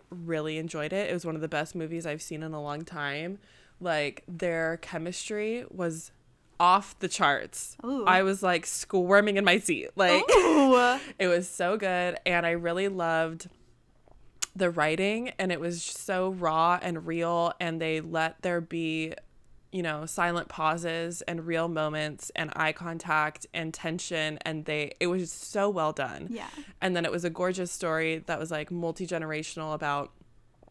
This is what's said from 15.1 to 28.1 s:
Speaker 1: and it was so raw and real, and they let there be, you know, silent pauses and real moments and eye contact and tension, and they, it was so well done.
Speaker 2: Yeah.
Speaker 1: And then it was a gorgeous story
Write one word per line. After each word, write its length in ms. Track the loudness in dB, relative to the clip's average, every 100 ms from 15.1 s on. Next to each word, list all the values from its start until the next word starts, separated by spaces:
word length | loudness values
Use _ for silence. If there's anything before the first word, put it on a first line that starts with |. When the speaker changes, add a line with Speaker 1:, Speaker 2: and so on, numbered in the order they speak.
| 0 -4 -4
Speaker 1:
and 120 | -2
it 80 | 0
was 220 | -2 -4
so 460 | -8 -10 -4 0 0
raw 500 | 0 0 4 4 2
and 240 | 0 -6 -4
real, 460 | -2 0 2 0 0
and 220 | -4 -2
they 180 | -2 -2
let 420 | -2 -2 -2 -2
there 180 | -2 -2
be, 520 | -2 -4 -2 -4 -4 -8 -16 -20 -20 -20 _
you 100 | -4
know, 240 | -4 -4 -6
silent 420 | 0 0 0 -4
pauses 760 | -2 0 0 -2 -4 -4 -6
and 240 | -6 -6 -2
real 200 | 0 0
moments 640 | 0 -2 -2 -4 -6 -10 -6
and 160 | -6 0
eye 160 | -2
contact 760 | -2 -8 -8 0 0 0 -4 -10
and 200 | -6 -6
tension, 640 | -6 -6 -4 -4 -2 -2 -4
and 200 | -6 -6 -4
they, 280 | -4 -4 -2
it 60 | 0
was 240 | 0 -4
so 360 | -8 -6 0 2
well 220 | 2 0
done. 360 | 0 -6 -6 -8
Speaker 2:
Yeah. 180 | -10 -10 -14 -18 -4
Speaker 1:
And 160 | 0 0
then 80 |
it 80 | 0
was 140 | -2 -4
a 40 |
gorgeous 400 | -2 -2 -2 -6
story 480 | -4 -2 0 0